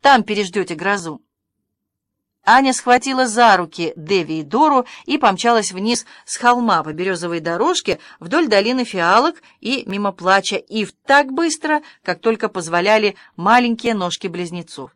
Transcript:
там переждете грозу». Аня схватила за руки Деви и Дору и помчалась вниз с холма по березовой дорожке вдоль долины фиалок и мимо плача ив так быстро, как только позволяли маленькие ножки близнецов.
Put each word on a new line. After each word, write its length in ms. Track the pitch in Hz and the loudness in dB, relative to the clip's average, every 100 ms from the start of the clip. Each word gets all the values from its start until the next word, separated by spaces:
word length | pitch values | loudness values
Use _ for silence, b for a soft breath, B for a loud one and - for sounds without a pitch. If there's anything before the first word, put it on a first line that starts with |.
там 220 | 277 262 | 6 4
переждете 520 | 208 208 196 196 180 | 4 -4 -4 -4 -6
грозу». 460 | 160 185 202 165 143 _ _ _ _ _ _ _ _ _ _ _ _ - | -4 -2 -2 -4 -12 _ _ _ _ _ _ _ _ _ _ _ _ 4
Аня 260 | 240 269 | 4 4
схватила 540 | 254 - 247 262 254 254 | -2 2 2 2 -2 0
за 320 | 214 233 180 | 4 6 6
руки 340 | 165 - 165 | 2 -4 -6
Деви 460 | 170 156 196 156 160 | -6 -2 -2 0 -6
и 20 | |
Дору 440 | 147 226 311 269 240 B | -4 2 4 2 0 B
и 140 | - 294 | -6 0
помчалась 520 | 233 185 233 233 208 | 0 2 0 0 0
вниз 360 | 185 214 240 - B | -6 -4 -4 -6 B
с 140 | - - | -14 -2
холма 440 | 240 240 233 175 | 2 2 2 0
по 120 | 156 | -2
березовой 460 | 151 185 180 170 170 | -6 -4 -4 -4 -6
дорожке 580 | 160 170 277 359 - 180 B B | -4 -2 -2 -2 -4 -6 B B
вдоль 280 | 170 277 311 | -4 -2 2
долины 360 | 208 208 254 | 2 0 -2
фиалок 580 | 240 190 170 202 302 330 b b | -4 -2 2 2 2 -4 b b
и 240 | 214 262 | -6 -6
мимо 280 | - 196 202 | -6 -6 -6
плача 440 | 185 175 196 190 196 | -4 0 0 0 -8
ив 380 | - 220 196 _ | -6 -6 -6 _
так 260 | - 277 277 | 2 2 2
быстро, 520 | 269 330 311 302 302 302 B | -2 -4 -4 -2 -2 -4 B
как 180 | - 180 | -8 -4
только 280 | 226 220 214 | -2 -2 -4
позволяли 680 | 190 165 170 185 220 208 190 b - | -6 -2 -2 2 2 2 -4 b -6
маленькие 560 | 175 240 240 233 247 | 2 2 2 -2 -2
ножки 340 | 214 175 170 196 | -2 -4 -6 -8
близнецов. 680 | 175 175 175 165 - 135 | -8 -8 -10 -14 -16 -16